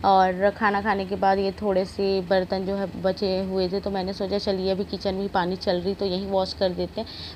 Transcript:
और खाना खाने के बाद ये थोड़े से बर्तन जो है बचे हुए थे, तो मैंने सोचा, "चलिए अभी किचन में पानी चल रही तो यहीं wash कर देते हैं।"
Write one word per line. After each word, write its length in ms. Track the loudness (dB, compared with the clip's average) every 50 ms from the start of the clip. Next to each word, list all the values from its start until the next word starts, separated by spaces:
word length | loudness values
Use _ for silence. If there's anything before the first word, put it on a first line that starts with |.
| 6
और 440 | 6 6 8 6 4 4 2 2 2
खाना 320 | 2 2 0 2 2 2
खाने 240 | 0 0 0 0 -2
के 100 | -4 -2
बाद 220 | 2 4 4 4 4
ये 120 | 2 -2
थोड़े 340 | -2 -2 -2 2 2 2 0
से 360 | 0 -2 -2 0 0 0 0
बर्तन 440 | 0 2 2 2 2 0 -2 -2 -2
जो 100 | -2 -2
है 260 | -2 -4 -6 -6 -2
बचे 420 | 0 0 0 0 0 0 0 0 -2
हुए 260 | -2 0 0 0 0
थे, 100 | -2 -2
तो 100 | -2 -2
मैंने 240 | -2 -2 -2 -4 -4
सोचा, 240 | -4 -2 -2 -2
"चलिए 340 | -2 0 0 0 0 0 0
अभी 120 | 0 0 -2
किचन 320 | -4 -6 -4 -2 -2 -2
में 140 | -2 -4 0
पानी 260 | 0 0 0 0 -2
चल 200 | -2 0 0 0
रही 180 | 0 0 -2 -2
तो 120 | -2 -2
यहीं 220 | -2 -2 -2 -2
wash 260 | 0 0 0 0 0 -2
कर 160 | 0 0 0
देते 320 | 0 -2 -4 -4 -4 -8
हैं।" 60 | -8 -8 -10 -14 -14 -14 -8